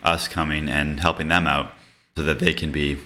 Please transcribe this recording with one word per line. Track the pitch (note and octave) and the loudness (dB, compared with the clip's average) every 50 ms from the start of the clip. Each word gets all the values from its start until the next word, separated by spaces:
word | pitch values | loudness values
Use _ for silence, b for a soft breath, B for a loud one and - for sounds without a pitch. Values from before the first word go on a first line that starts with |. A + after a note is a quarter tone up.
| - | 0
us | E2 E2+ E2 - | 0 0 0 -2
coming | - - E2+ D#2+ D#2 D2+ D2+ D2 C#2+ | -4 -4 -2 -2 0 0 -2 -2 -2
and | C2 D2 D2 D2+ D2+ C#2+ | 0 0 0 -2 -2 0
helping | F2 E2 D#2+ - D#2+ | 0 0 0 0 0
them | D#2 E2 F2+ F2 | 2 2 4 4
out | D2+ C#2+ C#2+ C2+ - - b b b b b b b b | 4 2 0 0 -4 -10 b b b b b b b b
so | D#2 D2+ | -2 0
that | D2+ D#2 - | 0 2 2
they | F2+ E2+ - | 2 0 0
can | - - D#2 | 0 -2 -2
be | C#2+ D2 C#2+ C#2+ C#2+ C#2+ - | -2 0 0 0 -2 -4 -8